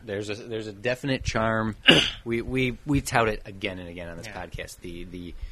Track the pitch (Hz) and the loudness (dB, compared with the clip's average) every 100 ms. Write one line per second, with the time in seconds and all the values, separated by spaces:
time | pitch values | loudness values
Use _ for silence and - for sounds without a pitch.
0 | - 101 104 104 120 113 107 98 120 - | -4 -4 -2 -6 -4 -6 -6 -4 -2 0
1 | 143 131 - 113 113 110 110 107 - 160 | 0 0 2 2 4 4 2 2 8 8
2 | - - 117 117 117 131 127 113 147 143 | 8 -2 -2 -2 0 0 0 0 0 2
3 | 135 131 110 107 - 98 101 92 87 85 | 4 4 4 2 -6 -6 -6 -6 -8 -10
4 | 85 85 107 98 87 - 82 - 90 85 | -10 -10 -10 -10 -10 -10 -12 -12 -12 -10
5 | 87 90 87 - - | -10 -10 -10 -10 -10